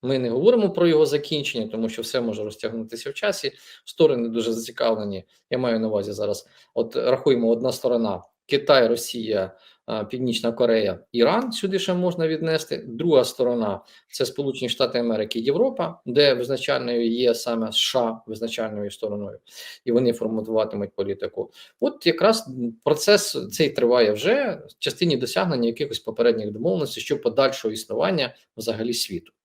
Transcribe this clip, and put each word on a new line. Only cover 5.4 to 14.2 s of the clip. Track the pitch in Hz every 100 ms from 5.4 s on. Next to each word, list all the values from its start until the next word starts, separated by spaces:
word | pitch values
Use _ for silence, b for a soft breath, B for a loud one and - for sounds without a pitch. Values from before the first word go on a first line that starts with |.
| _
я | 127
маю | 127 113
на | 110
увазі | 107 101
зараз, | 101 101 101 - b b
от | - 117 123
рахуємо, | 123 127 - 123 117
одна | 117 127
сторона | 123 127 120 113 92 - _ _
Китай, | 143 143 139 113
Росія, | 117 - 120 110 104 95 b b b -
а, | 113 107
Північна | 131 127 113 117
Корея, | 113 120 113 104 98 _
Іран | 120 120 202 262
сюди | - 196 185
ще | 185
можна | 180 180 170 160
віднести. | 156 160 160 - 147 -
Друга | 117 170 143
сторона — | 123 - 123 120 110 98 b b b
це | -